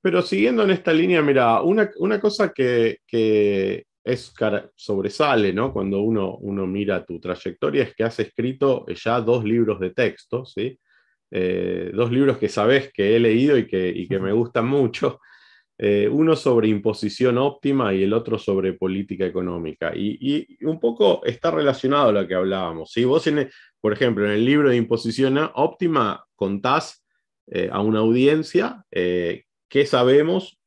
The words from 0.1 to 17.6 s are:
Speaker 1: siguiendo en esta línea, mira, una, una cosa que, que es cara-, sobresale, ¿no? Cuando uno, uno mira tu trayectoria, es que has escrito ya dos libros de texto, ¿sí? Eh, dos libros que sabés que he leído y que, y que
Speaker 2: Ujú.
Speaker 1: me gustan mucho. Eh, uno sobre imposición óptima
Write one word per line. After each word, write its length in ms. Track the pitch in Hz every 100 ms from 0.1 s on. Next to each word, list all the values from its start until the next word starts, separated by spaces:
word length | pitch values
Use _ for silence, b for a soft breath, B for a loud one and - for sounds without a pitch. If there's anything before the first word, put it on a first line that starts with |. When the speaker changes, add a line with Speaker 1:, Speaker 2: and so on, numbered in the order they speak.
| 180
Speaker 1:
siguiendo 400 | 180 196 220 240
en 80 | 208
esta 220 | 180 -
línea, 300 | 160 165 175
mira, 400 | 147 135 120 113
una, 280 | 160 208 208 -
una 220 | 185 214
cosa 320 | 208 208 214
que, 460 | - 127 120 113 - _
que 800 | 117 110 107 104 101 98 98 - _
es 260 | - 123 -
cara-, 400 | - 110 101 -
sobresale, 760 | _ - 101 98 - 151 123 101
¿no? 200 | 92 131
Cuando 280 | 107 98 98
uno, 340 | 107 113 95 -
uno 300 | 98 98 92
mira 380 | 98 101 92
tu 140 | - 85
trayectoria, 640 | 90 90 - 90 143 143
es 120 | 120
que 100 | -
has 160 | 113 -
escrito 680 | 104 - 120 131 139 123 -
ya 340 | 85 - 120
dos 240 | 110 120
libros 360 | 107 117 110 101
de 100 | 92
texto, 540 | - 113 - _ 120
¿sí? 340 | 131 - 117 131 _ _ _ _ _
Eh, 600 | 95 92 90 90 90 90
dos 200 | 92 117
libros 260 | 123 139 123
que 100 | 104
sabés 440 | - 107 135 135
que 240 | - 101 113
he 20 |
leído 400 | 117 113 139 139
y 80 | 110
que, 220 | 95 92
y 180 | - 90
que 80 | 95
Speaker 2:
Ujú. 80 |
Speaker 1:
me 80 | 95
gustan 340 | 107 120 131 117
mucho. 520 | 139 123 120 135 - b b b b b _
Eh, 280 | 107 101 104
uno 240 | 135 160
sobre 340 | 156 - 120 110
imposición 720 | 107 104 104 107 - 127 123
óptima 560 | 139 139